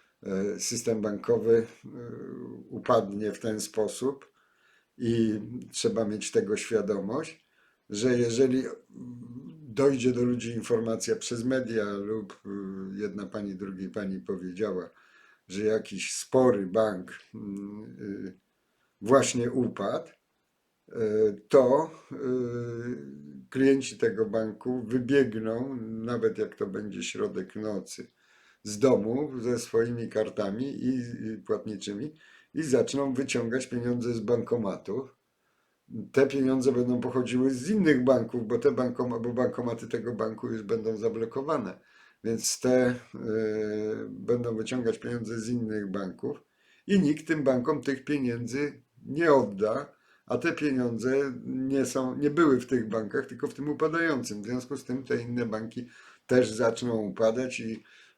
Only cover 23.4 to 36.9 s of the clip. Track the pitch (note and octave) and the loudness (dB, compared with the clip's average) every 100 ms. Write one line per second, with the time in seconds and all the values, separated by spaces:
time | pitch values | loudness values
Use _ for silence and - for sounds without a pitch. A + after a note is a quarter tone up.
23.4 | B2+ C3 C3+ C3+ B2 G#2 A#2 G2 G#2+ A2+ | -8 2 4 4 2 0 0 2 0 0
24.4 | A2 G#2 B2+ B2+ A2 B2 A#2+ C#3 B2+ A2 | -2 -4 -4 -4 -2 -2 4 4 4 2
25.4 | A2 A2+ C3+ B2+ A2 A2+ A2+ A#2+ A2 G2 | -2 -2 -4 -6 -8 -6 -4 0 0 0
26.4 | G#2+ - G#2 F#2+ G#2+ F#2+ F#2+ G#2 G#2 F#2+ | -4 -4 -6 -4 -6 -6 -6 -4 -4 -4
27.4 | F#2+ G#2+ G#2+ G2+ F#2 - - _ _ _ | -8 -6 -6 -4 -6 -12 -16 _ _ _
28.4 | _ _ G#2+ G#2 C3 A#2+ G#2+ B2+ D3 C3 | _ _ -12 2 6 6 4 -2 -2 -4
29.4 | A#2 A#2+ - A2+ A#2 A#2+ A2+ G#2+ G#2+ G2 | -2 -2 0 2 2 0 -2 -2 -2 -2
30.4 | G2+ G#2 C#3 - B2 C3 A#2+ A#2 A2 G#2+ | -4 -2 -4 -2 -2 -2 -4 -8 -8 -8
31.4 | - A2 A2 G2+ G#2 G2+ D3 - - - | -4 -4 -4 -8 -8 -8 -8 -12 -20 -20
32.4 | _ - D#3 B2 A2 C3+ C#3 B2+ C3+ B2+ | _ -6 2 4 4 0 0 0 -2 -2
33.4 | A#2 B2 - B2 B2 A#2+ A#2 A#2 G#2 A#2 | 0 -2 -2 -2 0 0 0 -2 0 0
34.4 | A2+ A#2+ G2+ D#2+ - A2 C3+ _ _ _ | 2 0 0 -4 -6 -6 -8 _ _ _
35.4 | _ _ _ _ - A2+ - - C3 C#3 | _ _ _ _ -14 -12 0 4 4 4
36.4 | C3 C3 B2+ B2 B2 | 2 2 4 2 2